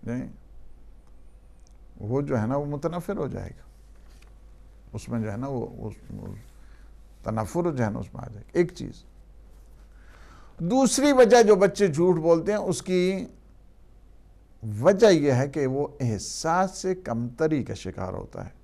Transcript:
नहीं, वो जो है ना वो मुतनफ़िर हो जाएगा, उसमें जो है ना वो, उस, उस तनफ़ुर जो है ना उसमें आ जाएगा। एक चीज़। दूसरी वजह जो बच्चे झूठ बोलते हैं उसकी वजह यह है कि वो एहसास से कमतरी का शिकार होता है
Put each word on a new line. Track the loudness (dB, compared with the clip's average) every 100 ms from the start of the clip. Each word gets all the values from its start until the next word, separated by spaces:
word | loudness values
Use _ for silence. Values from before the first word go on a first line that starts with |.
| -8
नहीं, | -8 -8 -14 -20 -20 -18 -20 -20 -20 -20 -20 -20 -20 -20 -20 -20 -20 -20 -14
वो | -4 -4
जो | -2 -2
है | -2
ना | -4
वो | -4
मुतनफ़िर | -6 -6 -6 -8 -6
हो | -6
जाएगा, | -8 -12 -16 -20 -20 -20 -20 -20 -20 -20 -20 -20 -20 -20 -20 -16
उसमें | -16 -8 -6
जो | -6
है | -6
ना | -6
वो, | -6
उस, | -8 -10 -12 -14 -16 -14
उस | -14 -16 -18 -20 -20 -20 -20 -20 -20 -12
तनफ़ुर | -8 -6 -4 -2 -2
जो | -2
है | -2
ना | -4
उसमें | -10 -12
आ | -14
जाएगा। | -16 -6 -2
एक | -2
चीज़। | -2 -14 -14 -20 -20 -20 -20 -20 -20 -20 -20 -20 -20 -20 -20 -20 -20 -20 -8
दूसरी | 0 2 4 4 4
वजह | 8 8 8
जो | 8 6
बच्चे | 6 4 0
झूठ | 4 2 4
बोलते | 4 2 2
हैं | -2
उसकी | -2 -4 0 0 0 -2 -8 -14 -20 -20 -20 -20 -20 -20 -20 -20 -20 -20 -20 -14
वजह | -10 0 2 6 6
यह | 6 4
है | 2 0
कि | -2 -2
वो | -2 -4 -4
एहसास | -2 -2 -6 -6 -2 0 0 -4
से | -6 -6
कमतरी | -6 -6 -6 -2 0 0
का | -4 -8
शिकार | -10 -8 -8
होता | -8 -10 -12
है | -14 -16